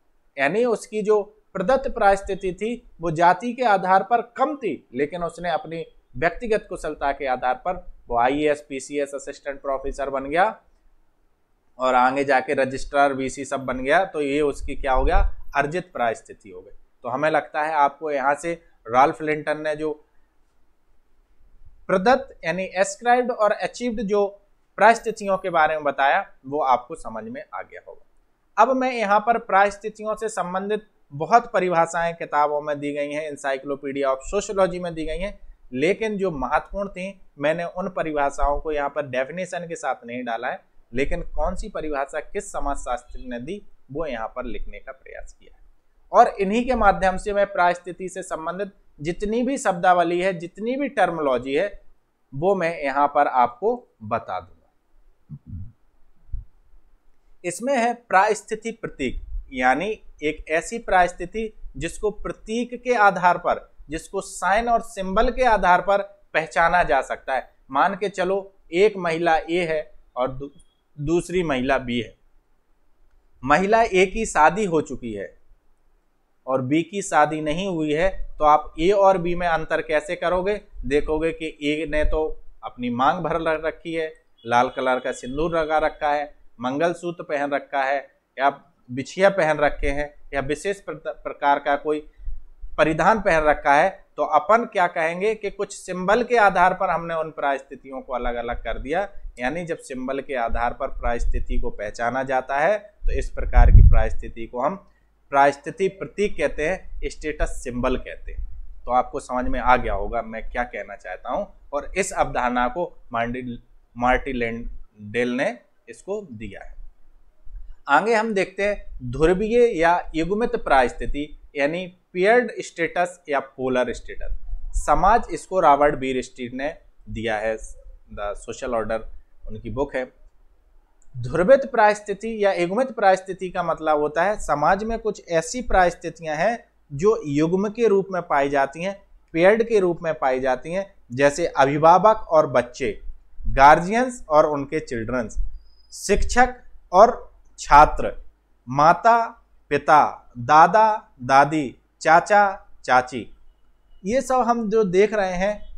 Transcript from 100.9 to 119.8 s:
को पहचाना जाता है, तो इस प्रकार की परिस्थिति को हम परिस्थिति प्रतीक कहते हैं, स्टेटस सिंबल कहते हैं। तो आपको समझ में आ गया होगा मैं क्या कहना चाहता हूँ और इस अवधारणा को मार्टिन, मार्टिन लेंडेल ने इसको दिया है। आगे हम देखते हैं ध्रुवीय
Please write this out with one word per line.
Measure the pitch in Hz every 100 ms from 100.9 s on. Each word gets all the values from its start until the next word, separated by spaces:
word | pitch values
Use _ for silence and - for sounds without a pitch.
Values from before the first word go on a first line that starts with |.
| - 120 120 - 120 - 123
को | 120
पहचाना | - 104 - 117 127
जाता | 135 131 123 139
है, | 165 208
तो | - - -
इस | - -
प्रकार | - - - -
की | -
परिस्थिति | - 113 110 - 113 117 113
को | 120
हम | 143 285 - _ _ _ -
परिस्थिति | 139 143 139 165 - 190
प्रतीक | 190 139 - 202 -
कहते | 139 - 151
हैं, | 185 - -
स्टेटस | 143 - 151 151 165 -
सिंबल | 127 120 127 123
कहते | - 82 -
हैं। | 90 - - - -
तो | -
आपको | 123 - 139
समझ | - 127
में | 127 127
आ | 117 123
गया | 110
होगा | 101 104 113
मैं | 110 113 107
क्या | 123
कहना | 120 110 101 101
चाहता | 92 92 117
हूँ | 151 208 - -
और | 143 143 185
इस | 196
अवधारणा | 170 139 135 123 123 123
को | 175 170 - -
मार्टिन, | 117 117 127 127 117 _ - _ 117
मार्टिन | 123 127 - 123
लेंडेल | 117 117 120 - - 107 104 113 123
ने | 123 180 247 _ _ -
इसको | 113 - 208 185
दिया | 107 107 95
है। | - - - - - - - _ - - - - -
आगे | 143 208
हम | 226 226
देखते | 196 180 -
हैं | 202 202 - - 123
ध्रुवीय | 131 160 185 214 240 240 180